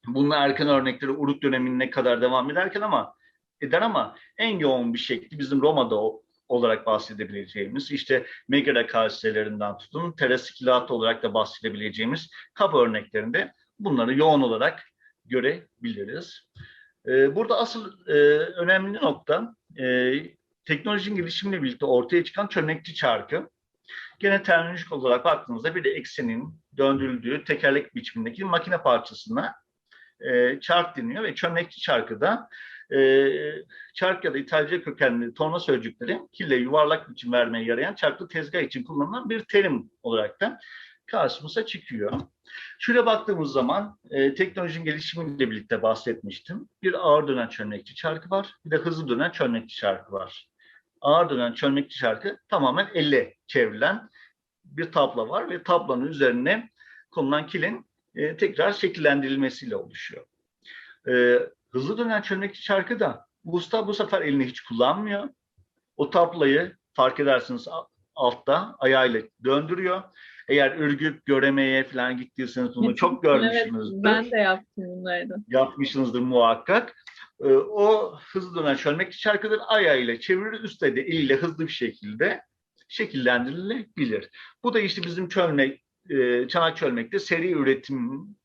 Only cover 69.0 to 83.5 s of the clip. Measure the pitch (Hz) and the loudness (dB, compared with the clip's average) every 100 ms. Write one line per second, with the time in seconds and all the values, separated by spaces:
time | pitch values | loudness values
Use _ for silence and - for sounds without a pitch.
69 | 127 113 110 _ 123 139 156 180 185 190 | 4 0 -6 _ 0 0 0 -4 -2 -4
70 | 190 _ - - - 143 135 147 151 143 | -6 _ -20 -20 0 4 4 2 0 0
71 | 156 143 - 135 139 139 135 135 131 131 | -2 -4 0 4 4 4 2 2 0 -2
72 | 123 127 123 - 127 127 123 120 226 240 | -4 -4 -8 -8 -6 -4 -4 0 0 2
73 | 175 262 180 226 226 233 226 226 214 190 | 0 2 4 4 4 0 -2 -4 -6 0
74 | 214 220 240 233 196 190 _ - 180 180 | 2 2 2 0 2 0 _ -14 -12 -10
75 | 185 175 180 185 208 127 135 - 135 135 | -6 -6 -6 -10 -2 2 2 0 -4 -2
76 | 127 123 127 123 117 113 - 208 240 - | -2 0 2 6 6 4 2 0 0 -16
77 | - - - _ 139 135 - 214 208 214 | -20 -20 -20 _ 4 6 4 2 4 4
78 | 190 160 - 190 180 170 151 135 156 156 | 2 -8 -10 -8 -6 -2 0 0 0 -2
79 | 185 - 220 202 214 220 220 220 180 135 | -4 -4 0 0 0 -2 2 4 6 4
80 | 120 117 - 185 214 220 220 - 151 131 | 2 -4 0 0 0 -6 -10 -2 0 0
81 | 175 165 139 139 170 160 160 - 117 - | -2 0 2 2 2 -4 -6 -4 -6 -6
82 | 104 110 170 - - _ _ _ _ - | -12 -2 -2 -2 -12 _ _ _ _ -8
83 | 220 135 123 123 123 | -6 -2 2 2 0